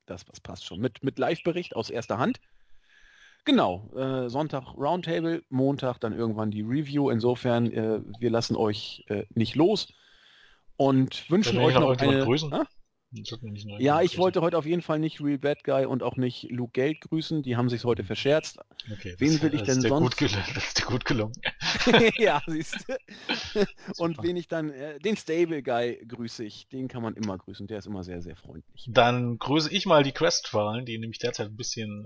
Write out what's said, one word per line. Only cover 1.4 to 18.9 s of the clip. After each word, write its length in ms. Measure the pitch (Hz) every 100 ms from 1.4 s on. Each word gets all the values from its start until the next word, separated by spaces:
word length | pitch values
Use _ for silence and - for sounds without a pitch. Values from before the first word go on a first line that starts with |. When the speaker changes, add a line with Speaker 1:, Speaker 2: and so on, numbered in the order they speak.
| 175 170 180 -
Speaker 1:
aus 120 | 110
erster 280 | 120 - 107
Hand. 240 | 170 262 _ - - - _ _ - - - _ -
Genau, 440 | 254 107 90 107 123
äh, 340 | 131 131 123
Sonntag 460 | 131 156 139 - -
Roundtable, 680 | 143 180 165 170 165 165 -
Montag 480 | 131 135 139 131 120
dann 140 | 113
irgendwann 380 | 101 117 107 110
die 100 | 104
Review. 480 | 107 139 143 143 135
Insofern, 600 | 117 120 123 123 117 117
äh, 280 | 113 110 107 - -
wir 100 | 117
lassen 260 | 113 - 113
euch, 480 | 107 107 - - -
äh, 160 | 104 95
nicht 220 | 113 110 127
los 360 | 175 208 - _ _ _ _ _ - _ - -
und 520 | 139 131 131 - -
wünschen 260 | 180 196 -
Speaker 2:
Sollten 40 |
wir 60 | 156
Speaker 1:
euch 80 |
Speaker 2:
nicht 0 | 131
noch 60 |
Speaker 1:
noch 60 | 139
Speaker 2:
irgendjemand 260 | 127 139 135
Speaker 1:
eine 80 | 123
Speaker 2:
grüßen? 280 | 147 156
Speaker 1:
Hä? 120 | 269 311 - - _ _ 113 104
Speaker 2:
Sollten 200 | 117 113
wir 60 |
nicht 140 | 104 104
noch 60 |
Speaker 1:
Ja, 40 | 101
Speaker 2:
irgendjemand 260 | 135 156 180
Speaker 1:
ich 60 |
Speaker 2:
grüßen? 100 | 170
Speaker 1:
wollte 200 | 185 180
heute 160 | 165 170
auf 80 | 151
jeden 160 | 175
Fall 180 | - 156
nicht 200 | 156 -
Real 180 | 147 143
Bad 260 | 143 147 -
Guy 200 | 135 135
und 160 | 127
auch 140 | 123 127
nicht 340 | 123 - -
Luke 220 | 123 120
Geld 300 | - 139 156
grüßen. 420 | - 160 151 160
Die 140 | 131 117
haben 100 | 123
sich's 140 | 117
heute 200 | 120 117
Speaker 2:
Mhm. 40 | 98
Speaker 1:
verscherzt. 500 | 110 139 156 - - - -
Speaker 2:
Okay, 260 | -